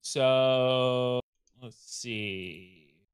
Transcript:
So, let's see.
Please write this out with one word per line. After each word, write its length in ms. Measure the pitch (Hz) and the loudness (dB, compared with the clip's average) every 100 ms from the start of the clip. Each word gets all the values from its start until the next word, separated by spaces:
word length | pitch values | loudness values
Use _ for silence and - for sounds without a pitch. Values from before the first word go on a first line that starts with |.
So, 1160 | - 147 131 131 131 131 127 127 127 127 127 123 - _ _ _ | -6 2 4 4 4 4 2 2 2 0 0 -2 -6 _ _ _
let's 160 | 127 110 | -20 -20
see. 1120 | - - 120 110 104 95 92 80 92 90 73 78 _ | -16 -14 -8 -6 -6 -8 -10 -14 -20 -20 _ _ _